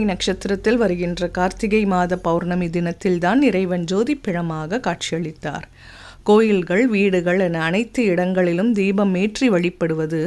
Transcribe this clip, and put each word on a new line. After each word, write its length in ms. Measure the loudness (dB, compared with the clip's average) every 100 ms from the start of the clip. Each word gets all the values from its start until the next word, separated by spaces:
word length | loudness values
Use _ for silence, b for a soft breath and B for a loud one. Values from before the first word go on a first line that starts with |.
நட்சத்திரத்தில் 720 | 2 -2 -2 -2 -2 -2 0 2
வருகின்ற 500 | 2 0 -4 -4 -4
கார்த்திகை 520 | -2 -2 -2 0 0
மாத 320 | 2 0 0 -2
பௌர்ணமி 520 | 0 -2 0 -2 -2
தினத்தில்தான் 680 | -2 -4 -4 -2 0 2 2
இறைவன் 420 | 2 2 0 -2
ஜோதிப்பிழமாக 960 | -2 -2 -2 -2 -4 -4 -4 -6 -6 -4
காட்சியளித்தார். 880 | -4 -6 -6 -6 -6 -8 -10 -10 -12 B B B B B
கோயில்கள், 640 | 2 4 6 2 2 2 2
வீடுகள் 540 | 2 2 2 2 0
என 200 | 0 0
அனைத்து 380 | 0 0 -2 0
இடங்களிலும் 680 | 0 2 0 2 0 2 2
தீபம் 420 | 2 2 2 2 2
ஏற்றி 300 | 0 0 2
வழிபடுவது 680 | 2 0 -2 -2 -2 -2 -2